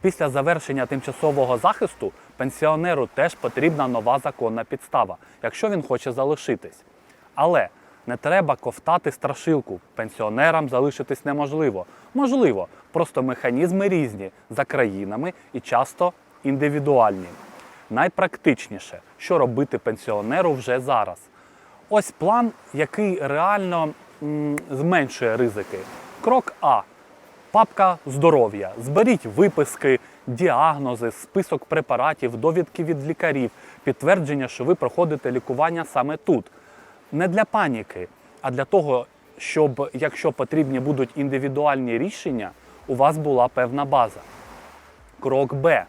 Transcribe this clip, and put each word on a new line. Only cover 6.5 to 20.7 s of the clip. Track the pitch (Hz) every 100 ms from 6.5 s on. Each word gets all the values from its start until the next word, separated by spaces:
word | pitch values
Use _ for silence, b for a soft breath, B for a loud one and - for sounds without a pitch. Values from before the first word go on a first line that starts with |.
| 117 87 - _ _ b b b -
Але | 156 165 92 b b b -
не | 120
треба | 147 185 160 131
ковтати | 127 - - 175 -
страшилку. | - 135 139 - 151 - 92 _ -
Пенсіонерам | 110 - 110 110 156 165 147
залишитись | 123 143 - 135 135 147
неможливо. | 143 143 151 151 98 90 B B
Можливо, | 254 277 262 196 101 87 B B
просто | 160 165 -
механізми | 131 123 131 123 170 185 196
різні | 180 135 104 95 b b
за | 113 139
країнами | 143 117 98 98 107 165 180 B
і | 131
часто | - 120 135 - 180 - _ _
індивідуальні. | 139 135 147 147 143 135 110 95 90 87 - - B B B
Найпрактичніше, | 110 147 - 185 - - 127 - 101 - - _ _
що | - 175
робити | 123 117 143 123
пенсіонеру | - 110 - 104 104 151 180
вже | 135 120